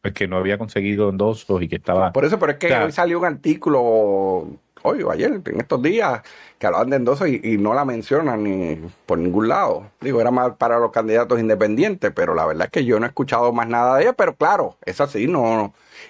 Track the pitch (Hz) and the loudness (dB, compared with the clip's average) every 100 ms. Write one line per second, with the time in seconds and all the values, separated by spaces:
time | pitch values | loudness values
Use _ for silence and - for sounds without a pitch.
0 | 101 - 92 92 95 101 113 107 101 101 | -8 -4 -2 0 -2 -2 -4 -4 -2 0
1 | 104 95 104 110 - 92 82 80 - 92 | 0 2 -2 -2 -2 -2 -2 -4 0 0
2 | 92 135 147 202 156 143 170 123 160 147 | 2 0 0 0 0 0 0 0 0 0
3 | 175 170 175 139 156 151 170 139 120 110 | 0 0 -2 -2 -2 -2 0 2 2 2
4 | 104 98 98 92 76 73 _ - - 269 | 2 2 0 -2 -4 -16 _ -4 -2 0
5 | - - 262 220 165 - - 131 139 220 | -2 0 -2 -2 -4 -6 -2 -2 0 0
6 | 196 113 - - - _ 98 87 120 139 | 0 -4 -8 -20 -20 _ -2 0 0 0
7 | 120 143 180 123 117 107 104 127 139 117 | 0 0 0 -2 0 0 2 0 -2 -4
8 | 107 143 156 110 104 95 85 80 82 - | 0 0 0 -2 -2 -2 -4 -6 -10 -18
9 | - 82 87 95 110 170 185 78 104 _ | -2 0 2 2 2 2 0 -2 -6 _
10 | 127 123 117 123 127 - 117 117 113 113 | -2 0 2 2 0 0 0 2 2 0
11 | 110 113 117 120 110 104 107 110 202 185 | 2 0 2 0 2 2 2 2 0 0
12 | 101 - 85 82 80 78 90 170 123 107 | -4 -2 0 0 0 0 -2 -2 0 0
13 | 120 - 139 117 120 120 113 120 123 131 | 0 -4 -2 2 2 0 0 2 2 4
14 | 220 254 269 - 160 196 110 - - - | 2 2 -2 2 2 2 -2 -8 -12 -4
15 | 143 104 127 170 113 113 104 _ _ - | -2 -2 -2 0 2 0 -2 _ _ -20